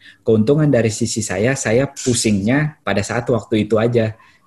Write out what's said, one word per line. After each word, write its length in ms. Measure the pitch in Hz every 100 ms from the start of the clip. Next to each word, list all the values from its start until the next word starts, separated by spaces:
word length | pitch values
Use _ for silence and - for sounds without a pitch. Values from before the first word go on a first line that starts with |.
| - -
Keuntungan 480 | - 110 107 151 151
dari 160 | 120 113
sisi 320 | - 110 117
saya, 320 | 107 92 120
saya 360 | 135 113 117 135
pusingnya 920 | - 127 113 113 101 104 139 151 -
pada 240 | 101 101
saat 240 | 104 113 123
waktu 400 | 113 - 107 104
itu 80 | 110
aja. 400 | 117 120 110 - _ _